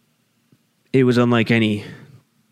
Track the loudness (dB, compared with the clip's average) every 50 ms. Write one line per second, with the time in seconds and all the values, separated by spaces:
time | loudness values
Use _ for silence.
0 | _ _ _ _ _ _ _ _ _ _ _ _ _ _ _ _ _ -2 0 2
1 | 2 2 2 2 2 2 2 0 0 0 0 0 0 -2 -4 -6 -8 -14 -20 -20
2 | -20 -20 -20 -20 _ _ _ _ _ _